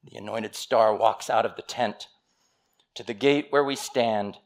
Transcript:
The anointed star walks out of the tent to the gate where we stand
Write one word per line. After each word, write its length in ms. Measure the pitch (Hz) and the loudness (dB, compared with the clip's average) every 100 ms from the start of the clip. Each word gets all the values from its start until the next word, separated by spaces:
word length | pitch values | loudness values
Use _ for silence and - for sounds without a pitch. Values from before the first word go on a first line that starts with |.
The 140 | 139 - | -18 -14
anointed 360 | 104 110 107 | -8 -6 -6
star 420 | - - 117 110 104 | -10 0 4 4 4
walks 360 | 110 - - | 2 0 -2
out 160 | 107 113 | 0 0
of 80 | - | -6
the 80 | |
tent 460 | - - 117 - - _ _ _ _ _ _ _ _ | -14 -4 -4 -4 -18 _ _ _ _ _ _ _ _
to 80 | - | -16
the 140 | 120 107 | -12 0
gate 320 | 135 143 147 | 2 2 2
where 140 | 139 | 0
we 120 | 139 139 | 0 -4
stand 640 | - 131 117 107 101 98 | -4 0 2 0 -2 -8